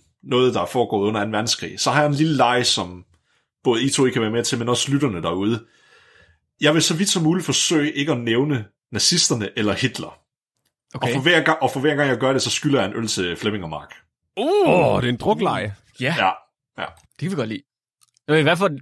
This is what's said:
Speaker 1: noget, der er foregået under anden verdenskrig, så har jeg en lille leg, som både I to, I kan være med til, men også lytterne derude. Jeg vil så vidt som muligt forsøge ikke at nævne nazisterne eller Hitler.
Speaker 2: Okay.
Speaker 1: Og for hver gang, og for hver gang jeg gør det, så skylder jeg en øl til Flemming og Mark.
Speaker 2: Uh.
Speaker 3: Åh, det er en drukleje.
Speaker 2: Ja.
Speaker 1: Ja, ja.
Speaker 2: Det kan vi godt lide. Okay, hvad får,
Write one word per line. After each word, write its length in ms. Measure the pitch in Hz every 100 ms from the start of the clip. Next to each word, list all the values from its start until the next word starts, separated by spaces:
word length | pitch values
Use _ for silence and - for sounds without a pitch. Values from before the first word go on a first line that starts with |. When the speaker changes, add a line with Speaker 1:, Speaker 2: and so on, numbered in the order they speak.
| _ _
Speaker 1:
noget, 300 | - 127 127
der 80 | 107
er 40 | -
foregået 420 | 123 117 107 101
under 140 | 110
anden 120 | 104
verdenskrig, 460 | 107 117 - - 95
så 120 | 131
har 100 | 135
jeg 60 | 147
en 60 | 143
lille 220 | 160 139
leg, 280 | 120 123 117
som 400 | - 90 90 - _ _ _ _ _
både 200 | 131 117
I 60 | 135
to, 160 | 147 131
I 40 |
kan 100 | 123
være 100 | 107
med 120 | 117
til, 140 | 117 120
men 100 | 120
også 220 | 120 -
lytterne 300 | 139 139 87
derude. 440 | 82 92 101 113 - _ _ _ _ _ _ _ _ _
Jeg 120 | 147
vil 80 | 160
så 140 | - 165
vidt 120 | 196
som 140 | 180
muligt 220 | 156 180 160
forsøge 460 | 131 - 160 147
ikke 180 | 139 147
at 60 | 123
nævne 460 | 117 113 151 127 104 _ _
nazisterne 580 | 107 - 170 - 123 101 120
eller 160 | 104
Hitler. 460 | 90 131 - - - _ _ _ _ _ _ _
Speaker 2:
Okay. 140 | 135 131
Speaker 1:
Og 60 | 131
for 60 |
hver 220 | 147 170
gang, 140 | - -
og 100 | 127
for 80 | 135
hver 160 | 147 143
gang 140 | 139
jeg 80 | 117
gør 160 | 131
det, 80 | 131
så 80 | -
skylder 300 | - 151 135
jeg 80 | 95
en 60 | 110
øl 120 | 113
til 280 | - 90 85
Flemming 280 | 107 104
og 60 | 82
Mark. 260 | 73 - - _ _ _ -
Speaker 2:
Uh. 320 | 277 415 349
Speaker 3:
Åh, 320 | 180 135 98
det 60 | 123
er 40 |
en 40 | 120
drukleje. 580 | - 226 175 104 101 98 _ -
Speaker 2:
Ja. 160 | 127 156
Speaker 1:
Ja, 120 | 95 - _ _ _ -
ja. 80 | 82 - _
Speaker 2:
Det 80 | -
kan 120 | 147
vi 40 | 190
godt 140 | 113
lide. 120 | 107 - _ _ _ _ _ -
Okay, 160 | 156
hvad 140 | 147 170
får, 120 | 196 139